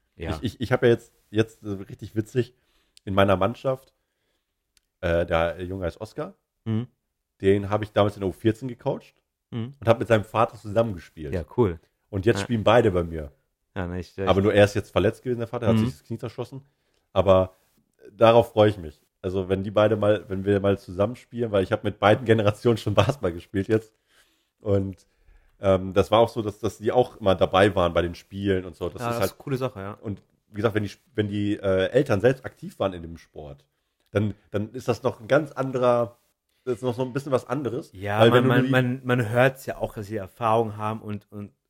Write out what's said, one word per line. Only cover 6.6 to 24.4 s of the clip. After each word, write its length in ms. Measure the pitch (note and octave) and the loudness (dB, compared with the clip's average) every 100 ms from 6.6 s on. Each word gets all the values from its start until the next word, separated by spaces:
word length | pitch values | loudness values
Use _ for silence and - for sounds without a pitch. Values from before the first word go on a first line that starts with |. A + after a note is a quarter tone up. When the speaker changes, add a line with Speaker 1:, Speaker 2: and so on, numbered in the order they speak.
Speaker 1:
Mhm. 220 | - A2 B2 _ _ _ _ _ | -6 -4 -6 _ _ _ _ _
Speaker 2:
den 300 | G2 G2+ G2 | 2 2 0
hab 120 | G#2 | -4
ich 100 | G#2+ | 0
damals 240 | - G#2 G2+ | 2 0 0
in 40 | |
der 80 | G2 | -6
U 40 | |
vierzehn 360 | E2+ A2 G#2+ C3 | -2 -2 -2 -6
gecoacht 460 | A#2 C3+ G3+ - _ _ _ _ | -8 -8 -8 -10 _ _ _ _
Speaker 1:
Mhm. 240 | B2 A#2 C#3+ | -10 -10 -6
Speaker 2:
und 100 | A2 | 0
hab 100 | B2+ | 0
mit 100 | A2 | 2
seinem 160 | A2 | 0
Vater 320 | G2 A2 A2+ A2 | 0 0 0 -2
zusammengespielt. 760 | A2 G2+ A#2 F2+ - - D2+ | -4 -2 -2 -4 -14 -14 -8
Speaker 1:
Ja, 100 | F2+ D#2+ - | -6 -4 0
cool. 220 | G#2+ E2+ _ _ _ | 0 -2 _ _ _
Speaker 2:
Und 160 | G2+ F#2+ | -2 0
jetzt 120 | G2+ | 0
Speaker 1:
Ja. 60 | |
Speaker 2:
spielen 200 | G2 A#2 | 0 0
beide 260 | G2 A#2+ A2 | 4 4 4
bei 140 | F2 | 2
mir. 260 | E2 D#2+ D2 - _ _ _ | -2 -6 -12 -16 _ _ _
Speaker 1:
Ja, 120 | - F2 | -8 -8
nicht 280 | F2+ F2 | -8 -10
schlecht. 140 | - G2 | -6 0
Speaker 2:
Aber 120 | F#2+ | 2
nur 140 | G2+ | 4
er 100 | G2+ | 6
ist 100 | G#2 | 4
jetzt 160 | G#2 - | 2 -2
verletzt 320 | - F#2+ - | 0 0 0
gewesen, 160 | B2+ A#2+ | -6 -6
der 100 | A#2 | -6
Vater, 180 | B2 A2+ | -4 0
hat 80 | A2+ | 2
Speaker 1:
Mhm. 80 | A2+ | 2
Speaker 2:
sich 40 | C3 | -2
das 60 | |
Knie 140 | _ A#2+ | _ -10
zerschossen. 440 | A#2+ - B2 C3+ - _ _ _ _ | -10 -10 -12 -14 -20 _ _ _ _
Aber 420 | G2 F#2+ F#2 F2+ - _ _ _ _ B1+ | 0 4 4 4 -4 _ _ _ _ -20
darauf 420 | G2 A2+ A#2 A2+ | 2 6 6 6
freue 180 | A2 G#2+ | 4 4
ich 80 | G2+ | 4
mich. 220 | D#2+ - _ _ | -8 -16 _ _
Also 260 | F#2+ F#2+ F2+ | -6 -4 0
wenn 140 | F#2+ | -2
die 80 | G2 | 0
beide 260 | G#2 G#2+ A2 | 2 2 4
mal, 280 | G#2 G#2+ - | 2 0 -2
wenn 160 | F#2+ | -4
wir 140 | G2 G2+ | 0 2
mal 180 | G2 G2 | 2 0
zusammenspielen, 760 | - F2+ G#2 B2+ - A#2+ A#2 | -4 -4 -4 -4 -14 -8 -2
weil 100 | G#2 | 0
ich 100 | A2+ | 0
hab 120 | A2 | -2
mit 140 | G#2+ - | -4 0
beiden 260 | G2+ A2 | 4 4
Generationen 540 | A#2+ A2+ G#2 - A#2+ A2+ | 4 2 2 0 0 0
schon 160 | - | 2
Basketball 380 | G#2 G2+ - F#2 | 2 2 0 -4
gespielt 360 | E2+ - G2 G2 | -6 -6 -4 0
jetzt. 240 | G#2+ - _ _ _ _ _ | 0 -2 _ _ _ _ _